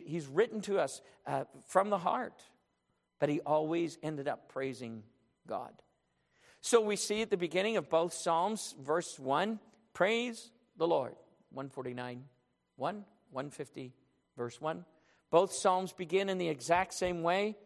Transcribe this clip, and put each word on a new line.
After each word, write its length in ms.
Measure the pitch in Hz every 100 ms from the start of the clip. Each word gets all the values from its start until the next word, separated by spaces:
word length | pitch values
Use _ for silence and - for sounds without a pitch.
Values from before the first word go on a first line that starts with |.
| 147
he's 220 | 165 139
written 340 | 143 226 220
to 180 | 202 196
us, 220 | 139 - - - -
uh, 200 | 139 143 - -
from 240 | 185 202
the 80 | 196
heart, 420 | 175 247 240 - - _ _ _ _ _ _ _
but 100 | 147
he 100 | 147
always 580 | 143 151 156 170 170 -
ended 240 | 165 151 139
up 220 | - -
praising 520 | - 135 120 117 113 107 _ _ _ -
God. 240 | 104 120 - _ _ _ _ _ _ - -
So 200 | - 233
we 140 | 214 202
see 280 | - 208
at 80 | 226
the 60 | 190
beginning 400 | 170 170 202 220
of 120 | 143
both 240 | 165 170
Psalms, 640 | - 180 165 190 220 - -
verse 380 | 135 160 170 -
one, 420 | 131 139 202 220 - _ _
"Praise 580 | - 185 233 240 226 - _ _ -
the 100 | 165
Lord," 280 | 160 123 - - _ _
one 200 | 131 135
forty-nine, 560 | 139 127 123 123 123 139 _ _ _ _ -
one, 300 | 139 208 202 _ _
one 180 | 135 143
fifty, 440 | - 143 - 131 123 _ _ _ -
verse 240 | 120 -
one. 240 | 156 170 175 _ _ _ _
Both 220 | 165 190
Psalms 400 | - 196 185 185
begin 360 | - 175 185 196
in 80 | 185
the 120 | 170
exact 440 | 147 123 175 190
same 300 | - 180 175
way. 340 | 165 185 208 214